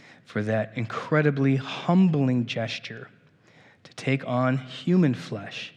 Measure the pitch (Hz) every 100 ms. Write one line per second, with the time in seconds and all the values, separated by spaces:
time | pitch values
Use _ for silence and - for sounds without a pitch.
0 | - - - 107 107 110 107 - 110 -
1 | - 151 151 139 135 131 - - - 180
2 | 190 151 131 123 113 117 110 - - 113
3 | - - _ _ _ _ - _ - -
4 | - 135 131 123 127 131 - - - 185
5 | 151 120 - 107 98 - -